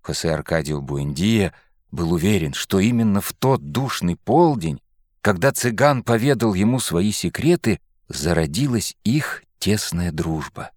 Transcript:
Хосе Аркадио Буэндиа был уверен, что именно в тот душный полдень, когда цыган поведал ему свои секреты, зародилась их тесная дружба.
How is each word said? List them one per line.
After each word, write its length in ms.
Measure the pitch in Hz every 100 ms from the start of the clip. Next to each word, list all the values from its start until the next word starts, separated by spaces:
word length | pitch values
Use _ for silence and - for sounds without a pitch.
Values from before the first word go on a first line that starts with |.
Хосе 300 | - 73 85
Аркадио 500 | 78 73 82 71 73
Буэндиа 720 | 69 71 71 71 101 113 92 - _ _ _
был 220 | - 82
уверен, 400 | 87 92 101 78
что 260 | - - 95
именно 420 | 104 120 110 101
в 120 | -
тот 380 | - 131 123 -
душный 440 | 143 135 - 87 85
полдень, 680 | - 117 170 131 82 69 _ _ _ _
когда 300 | 101 92 139
цыган 520 | - 123 110 143 131
поведал 500 | 107 117 135 123 113
ему 260 | 92 104 127
свои 320 | - 82 104
секреты, 680 | 104 87 - 147 175 113 98 _ _ _
зародилась 880 | - 78 82 80 82 139 117 - -
их 400 | 104 143 - - _ _
тесная 520 | 95 104 - 85 87
дружба. 600 | 78 82 78 71 - -